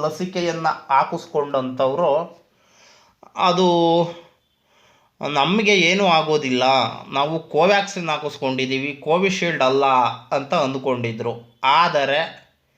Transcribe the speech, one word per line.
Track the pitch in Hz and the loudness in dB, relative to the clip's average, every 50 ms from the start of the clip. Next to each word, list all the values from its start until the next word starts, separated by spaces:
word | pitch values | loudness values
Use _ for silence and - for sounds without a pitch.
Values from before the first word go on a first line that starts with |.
ಲಸಿಕೆಯನ್ನ | 151 156 156 - 180 180 185 180 175 170 160 165 160 156 | -4 -4 -4 -4 -8 -6 -4 -4 -2 -2 -4 -2 -2 -2
ಹಾಕಿಸ್ಕೊಂಡಂಥವ್ರು, | - - - - 139 135 147 - - 165 - - - 156 143 143 139 135 131 131 127 127 135 131 135 151 175 156 139 156 170 175 - - _ _ _ _ _ _ _ _ - - - _ _ _ _ _ - - _ | -4 -4 -4 0 2 2 2 2 -2 -8 -10 -4 -2 -2 -2 0 -2 -2 -2 -2 -2 0 0 0 2 2 2 2 2 0 0 -4 -10 -20 _ _ _ _ _ _ _ _ -20 -20 -20 _ _ _ _ _ -20 -18 _
"ಅದು | - 175 185 175 175 185 180 175 170 170 170 170 170 170 165 170 - - - _ _ _ _ _ _ _ _ _ _ _ _ _ _ _ _ _ _ - 143 | -2 0 0 2 4 2 4 4 4 4 4 4 2 2 0 -4 -14 -18 -20 _ _ _ _ _ _ _ _ _ _ _ _ _ _ _ _ _ _ -8 -4
ನಮಗೆ | 147 147 139 156 190 220 220 202 208 | 0 0 2 2 2 0 2 2 2
ಏನೂ | 190 170 165 185 196 202 | 4 4 2 2 2 2
ಆಗೋದಿಲ್ಲ, | 185 170 160 156 151 156 151 143 135 127 123 123 131 135 131 117 110 - - - - 139 | 4 4 2 2 2 0 0 0 0 0 2 2 2 2 2 0 -2 -4 -8 -14 -6 -4
ನಾವು | 135 139 151 160 165 160 - | -2 -2 -2 -2 -6 -8 -4
ಕೋವ್ಯಾಕ್ಸಿನ್ | - 147 165 185 202 202 196 190 - 190 170 160 | 0 2 2 4 4 2 0 -2 -6 -8 -6 -4
ಹಾಕಿಸ್ಕೊಂಡಿದ್ದೀವಿ, | 151 147 147 147 139 - - 131 131 131 131 127 135 131 135 143 143 - - | -4 -4 -4 -8 -8 -6 -4 -4 -2 -2 -4 -4 -4 -4 -6 -6 -10 -10 -4
ಕೋವಿಶೀಲ್ಡ್ | 147 156 180 190 196 190 - 180 170 160 143 135 | -2 0 0 2 0 -2 -2 -2 -4 -2 0 0
ಅಲ್ಲ" | 131 135 139 139 135 131 127 123 113 113 - - - | 2 2 2 2 4 4 4 2 0 -2 -6 -8 -4
ಅಂತ | - 143 139 135 - | -4 -4 -4 -2 -2
ಅಂದ್ಕೊಂಡಿದ್ರು. | 175 143 131 135 135 131 139 127 120 120 117 110 110 117 120 117 - - - _ _ - | 0 0 0 -2 -4 -2 -2 -4 -2 -4 -6 -6 -4 -6 -6 -6 -8 -12 -20 _ _ 0
ಆದರೆ | 131 143 160 175 175 156 147 139 135 139 147 165 - - - - _ _ _ _ _ _ | 2 4 4 4 4 2 0 0 2 0 -2 -2 -4 -8 -18 -20 _ _ _ _ _ _